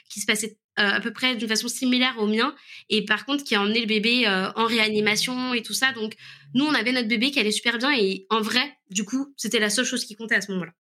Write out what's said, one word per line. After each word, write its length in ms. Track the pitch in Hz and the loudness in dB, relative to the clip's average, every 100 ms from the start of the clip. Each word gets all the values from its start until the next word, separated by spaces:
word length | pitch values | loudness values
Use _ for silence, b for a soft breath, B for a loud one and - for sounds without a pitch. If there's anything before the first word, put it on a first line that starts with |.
| - | -14
qui 100 | 208 | -6
se 60 | 220 | -2
passait, 320 | 214 214 - _ - | -2 -2 -10 _ 0
euh, 100 | 202 | 2
à 100 | 214 | 2
peu 140 | 233 | -2
près 220 | 226 254 233 | -2 -2 0
d'une 120 | 226 | 0
façon 200 | 220 240 | -2 -2
similaire 480 | - 254 247 254 233 | -2 2 2 2 2
au 80 | 208 | 0
mien 300 | 214 262 B B B - | 2 0 B B B -2
et 160 | 214 214 | 0 2
par 200 | 214 233 | -2 0
contre 180 | 285 | -4
qui 100 | - | 0
a 80 | 214 | 2
emmené 200 | 202 226 | 2 2
le 40 | 220 | 2
bébé, 400 | 214 220 247 220 | 2 4 4 2
euh, 260 | 190 190 220 | 2 0 0
en 100 | 226 | 2
réanimation 880 | 233 214 214 208 208 - 254 254 | 2 2 2 2 0 -2 -4 -2
et 80 | 240 | -4
tout 140 | - 202 | -4 -2
ça. 180 | 262 | 0
Donc 220 | 233 214 - B B B 185 | 0 -6 -8 B B B 0
nous, 100 | 302 | 2
on 80 | |
avait 180 | 262 220 | 2 2
notre 160 | 254 214 | 0 0
bébé 220 | 233 262 | 0 0
qui 100 | 277 | 0
allait 120 | 214 | 0
super 260 | 208 240 233 | 0 0 0
bien 180 | 262 269 | 2 2
et 300 | 190 190 - | 0 -2 -2
en 100 | 220 | -2
vrai, 340 | 214 240 285 - _ | 0 0 -2 -8 _
du 160 | 190 208 | -8 -4
coup, 300 | 262 277 - | -4 -6 -8
c'était 220 | 220 233 | -4 0
la 100 | 214 | 0
seule 160 | 208 240 | 0 -2
chose 180 | 247 | -4
qui 120 | - 214 | -8 -10
comptait 180 | 226 | -4
à 80 | 226 | -2
ce 100 | - | -2
moment-là. 200 | 190 170 - _ | -6 -6 -12 _